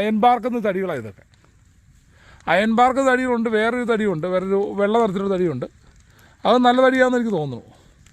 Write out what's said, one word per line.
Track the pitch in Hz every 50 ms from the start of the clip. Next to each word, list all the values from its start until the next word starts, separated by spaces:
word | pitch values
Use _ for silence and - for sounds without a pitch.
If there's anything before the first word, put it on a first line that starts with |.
അയൺ | 202 214 220 214 226
ബാർക്കെന്ന് | 247 247 240 202 254 233 240 202 214
തടികളാണ് | 185 190 190 180 160 127 110
ഇതൊക്കെ. | 107 95 - - _ _ _ _ _ _ _ _ _ _ _ _ _ _ _ _ _ _ _ _ - - - - - 160
അയൺ | 185 214 226 226 226
ബാർക്ക് | 247 262 247 269 269 262
തടികളുണ്ട്, | 254 254 254 254 240 233 226 240 220
വേറൊരു | 214 220 233 240 247 247 220
തടിയുണ്ട്, | 233 208 214 208 180 156 156 180 185
വേറൊരു | 185 185 190 196 196 202 208 208 196
വെള്ള | 202 202 220 233
നിറത്തിലുള്ള | 233 208 175 196 196 196 196
തടിയുണ്ട്. | 180 185 170 139 123 - - _ _ _ - - - - _ _ _ - - _ _ - 185
അത് | 233 254 247
നല്ല | 247 240 254 262
തടിയാണെന്ന് | 262 262 262 254 254 254 247
എനിക്ക് | 233 226 196 165
തോന്നുന്നു. | 151 139 123 110 - - - _ _ _ _ _ _ -